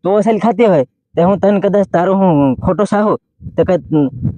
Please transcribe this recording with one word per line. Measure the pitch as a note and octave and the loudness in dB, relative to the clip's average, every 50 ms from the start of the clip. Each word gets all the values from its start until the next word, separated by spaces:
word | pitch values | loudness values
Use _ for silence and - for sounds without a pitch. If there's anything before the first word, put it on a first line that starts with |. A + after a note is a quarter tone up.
| - | -4
તું | F3 G3+ | -2 0
અસલ | G#3+ G3 A3+ A3+ G3 | 0 2 0 0 0
ખાતી | E3 A3+ A3+ F3+ A#3+ | 0 0 0 2 2
હોય | G#3+ F#3 D3 - | 2 2 2 0
તો | - _ _ _ _ - D#3 E3+ | -2 _ _ _ _ -4 0 0
હું | F3+ G3+ G3 | 0 0 0
તને | - G3 G#3 G3 | 0 0 0 0
કદાચ | F3+ G3+ F#3 G3+ G3 | 0 0 0 0 0
તારો | - - E3+ F3 F#3 F#3+ | 0 -2 -2 0 0 0
હું | G3 F#3+ F#3 D#3+ C#3+ C#3+ C3+ B2+ | 2 2 2 2 2 2 0 0
ખોટો | - - - F#3 G#3 G#3 | -2 -2 -2 -2 -2 -2
સાહો | - - G3+ G#3+ G#3+ - - _ _ _ _ - - - | -2 -2 -2 0 0 -2 -4 _ _ _ _ -18 -8 -4
તો | - E3 | -2 0
કઈ | - F#3 E3+ - - - D#3 - B3+ - - - - - | 0 0 -2 -2 -2 -2 0 0 0 -2 -6 -6 -6 -8